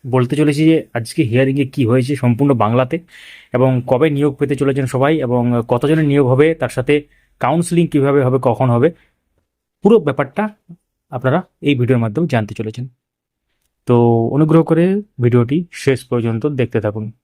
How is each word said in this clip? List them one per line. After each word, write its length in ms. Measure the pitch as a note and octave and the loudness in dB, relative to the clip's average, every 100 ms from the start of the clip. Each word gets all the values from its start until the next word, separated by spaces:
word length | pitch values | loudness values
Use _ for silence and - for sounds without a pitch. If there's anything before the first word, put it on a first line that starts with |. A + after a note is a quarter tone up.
| B2 | -4
বলতে 280 | B2+ B2 C#3+ | -2 0 0
চলেছি 300 | D3+ C#3+ D#3+ | 0 2 2
যে 200 | D#3+ - | 2 -2
আজকে 300 | B2 A2+ - | -8 -6 -4
হিয়ারিংয়ে 420 | B2 A#2+ C3+ C#3 C#3 | 0 0 0 0 -2
কী 200 | C#3+ A2 | -2 0
হয়েছে 300 | B2+ B2 C#3+ | 0 0 -2
সম্পূর্ণ 380 | B2 A#2 C#3+ | 0 2 2
বাংলাতে, 460 | A#2+ G#2 A#2+ B2+ E3 - - - - _ | 2 0 0 -2 -4 -10 -20 -20 -20 _
এবং 280 | B2 C3 B2+ B2+ | 0 0 0 0
কবে 220 | B2+ D#3 | 0 2
নিয়োগ 260 | C#3+ D3 C3 | 0 -2 -2
পেতে 200 | C#3+ C#3+ | -4 0
চলেছেন 300 | C#3 C#3 C3 | -2 -2 -2
সবাই, 320 | B2+ C#3 D#3+ | 0 0 0
এবং 460 | B2 B2 A#2+ A#2+ A#2 | -2 -2 0 -2 -2
কতজনের 380 | A#2+ C#3+ D#3+ D3 | -2 0 0 2
নিয়োগ 220 | C#3+ B2+ | 2 2
হবে, 280 | C3 D#3+ D#3+ | 4 2 0
তার 140 | B2 | -4
সাথে 240 | - B2 D3 - _ _ - | -4 -2 -2 -4 _ _ -6
কাউন্সেলিং 480 | C3+ E3 F3 E3+ E3 | -2 -2 0 0 0
কীভাবে 360 | D3 C3+ C#3+ | 0 2 2
হবে, 140 | B2+ C3 | 0 0
কখন 280 | B2+ A2 C3 | 0 0 2
হবে, 220 | A#2+ D#3 - _ _ _ _ _ _ _ _ | 2 2 -2 _ _ _ _ _ _ _ _
পুরো 160 | G#3 A#3 | 2 4
ব্যাপারটা 500 | D3 C3+ C3+ - G#3+ G#3 - E3+ _ _ _ | 2 -4 -4 -6 -8 -10 -20 -20 _ _ _
আপনারা 340 | B2+ B2+ E3 - _ | -6 -2 -2 -4 _
এই 140 | C#3+ B2+ | -2 0
ভিডিওর 240 | A#2+ A#2+ | 0 0
মাধ্যমে 280 | A2+ A2 E3+ | 0 -2 -2
জানতে 260 | A#2 G#2 | -2 -4
চলেছেন। 340 | - A2 A#2 C3 _ _ _ _ _ _ _ _ _ - | -8 -10 -10 -14 _ _ _ _ _ _ _ _ _ 0
তো 420 | A#2+ A#2 A#2 A2+ | 4 4 2 0
অনুগ্রহ 320 | C3+ D#3 D#3+ | 0 2 2
করে 380 | D#3 D#3+ F3+ G3+ G3+ - | 2 0 0 -2 -6 -4
ভিডিওটি 440 | A#2+ A#2+ A#2+ D3+ E3+ | 0 2 2 -2 -6
শেষ 340 | - C#3 C3+ - | -4 -2 -2 -2
পর্যন্ত 400 | A#2+ A2+ A2+ D3 | -4 -2 -4 -4
দেখতে 360 | C3 A#2 A2+ | -4 -4 -2
থাকুন। 300 | G#2+ G#2+ G#2+ - | -4 -6 -10 -14